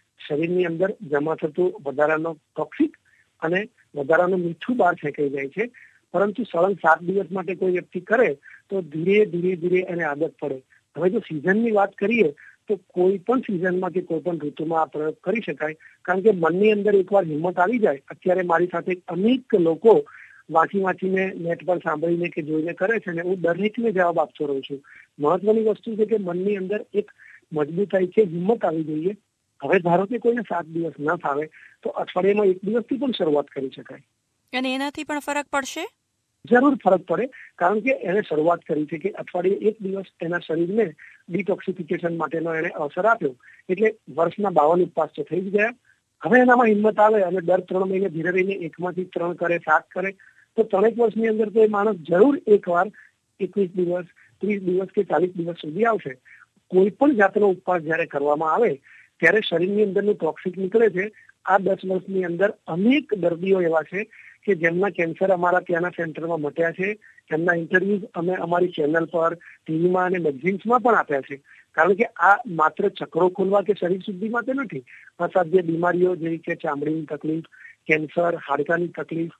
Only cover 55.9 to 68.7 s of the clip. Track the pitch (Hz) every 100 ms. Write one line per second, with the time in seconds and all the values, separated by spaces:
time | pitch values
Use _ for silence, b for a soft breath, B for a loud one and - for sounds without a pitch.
55.9 | 208 139 127 b b b _ - 185 202
56.9 | - 285 220 196 208 208 185 - 180 151
57.9 | 160 156 143 147 147 160 170 226 135 b
58.9 | b b - 165 214 - 170 185 202 208
59.9 | 196 202 208 160 - 190 175 190 226 220
60.9 | 175 214 b b b 185 196 190 190 190
61.9 | 185 190 190 175 170 208 - - 165 220
62.9 | 294 - 202 170 165 190 190 170 160 156
63.9 | 185 220 B B B - 175 170 175 202
64.9 | - 165 156 190 180 175 180 180 170 180
65.9 | 165 165 151 165 165 147 151 165 165 196
66.9 | 214 b b - 160 170 170 165 185 196
67.9 | 202 196 180 175 185 170 175 180